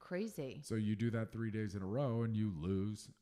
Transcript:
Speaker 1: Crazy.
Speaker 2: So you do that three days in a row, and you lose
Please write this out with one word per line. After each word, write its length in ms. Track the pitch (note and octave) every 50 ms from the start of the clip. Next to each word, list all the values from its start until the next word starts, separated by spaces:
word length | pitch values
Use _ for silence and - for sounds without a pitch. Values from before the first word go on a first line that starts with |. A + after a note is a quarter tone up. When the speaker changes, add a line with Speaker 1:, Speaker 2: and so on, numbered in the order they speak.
Speaker 1:
Crazy. 600 | - - F3+ F3+ A3 A3 G#3 - C#3 C3 G#2+ D3+
Speaker 2:
So 120 | D3 - A2+
you 220 | A2 G#2+ G#2 G#2+
do 140 | G2+ A#2 A#2
that 200 | A2 A2+ A2 -
three 180 | - A2 A2+ A2
days 240 | G2+ A2 G#2+ G2+ F2+
in 80 | G2+
a 40 | F#2+
row, 380 | F#2 G#2+ C3+ D3 B2+ A#2 A#2 A#2
and 120 | A2+ A2
you 140 | G#2+ G#2+ G#2+
lose 580 | F#2 D2+ D#2 F#2 G2 F#2+ G2 G#2+ G#2+ - - - - _